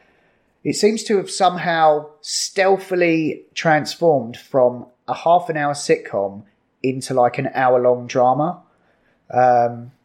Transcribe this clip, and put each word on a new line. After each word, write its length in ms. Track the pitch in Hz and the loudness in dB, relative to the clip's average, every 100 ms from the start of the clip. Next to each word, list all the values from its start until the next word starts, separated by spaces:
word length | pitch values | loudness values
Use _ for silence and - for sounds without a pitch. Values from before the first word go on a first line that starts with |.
| _ _ _ _ _ _ | _ _ _ _ _ _
it 100 | 147 | -6
seems 300 | 143 208 226 | 0 0 0
to 120 | - 202 | -2 -2
have 120 | 175 | -2
somehow 800 | - 185 180 175 165 156 151 147 _ | 0 0 0 -4 2 4 2 -2 _
stealthily 1200 | - - - - 190 190 - 180 170 165 151 - - | -10 -8 -4 0 2 0 0 0 2 2 -2 -6 -12
transformed 840 | - 165 151 131 - 170 139 113 120 | -4 0 0 -2 -2 2 2 -2 -14
from 500 | - 135 123 120 117 _ - | -4 0 0 -2 -14 _ -12
a 60 | |
half 340 | 123 165 175 175 | -2 2 2 2
an 80 | 156 | -4
hour 180 | 143 | -4
sitcom 680 | 143 - 160 - 104 98 101 - _ _ _ | -2 -2 -2 -2 -4 -4 -8 -20 _ _ _
into, 320 | 131 131 - | -6 -4 -2
like, 240 | 131 123 135 | 2 2 0
an 120 | 135 | -6
hour 260 | - 127 127 | 0 2 2
long 260 | 123 123 123 | 2 0 -2
drama. 560 | 131 123 131 160 180 _ _ _ _ _ _ - | 0 2 2 -2 -6 _ _ _ _ _ _ -4
Um, 560 | 123 127 123 120 120 120 _ | 2 4 4 2 -4 -16 _